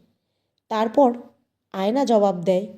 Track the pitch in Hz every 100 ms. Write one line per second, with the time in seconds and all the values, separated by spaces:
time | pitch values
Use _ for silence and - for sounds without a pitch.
0 | _ _ _ _ _ _ - 220 226 254
1 | 254 240 - _ _ _ _ 190 196 254
2 | 247 220 202 180 170 185 208